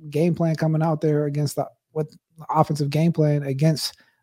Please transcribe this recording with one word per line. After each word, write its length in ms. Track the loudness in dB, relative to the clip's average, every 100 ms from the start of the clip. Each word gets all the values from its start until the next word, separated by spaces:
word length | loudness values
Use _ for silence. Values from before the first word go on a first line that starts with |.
| -6
game 240 | 0 0
plan 220 | 0 0 0
coming 260 | 0 0
out 200 | 0 0
there 240 | 0 0 0
against 320 | -2 -4 -4
the, 100 | -8 -12 _
what 180 | -8 -8
the 360 | -10 _ -16 0
offensive 400 | 2 2 0 0
game 220 | 2 2
plan 320 | 2 2 2
against 540 | -2 0 2 0 -4 -12 _ _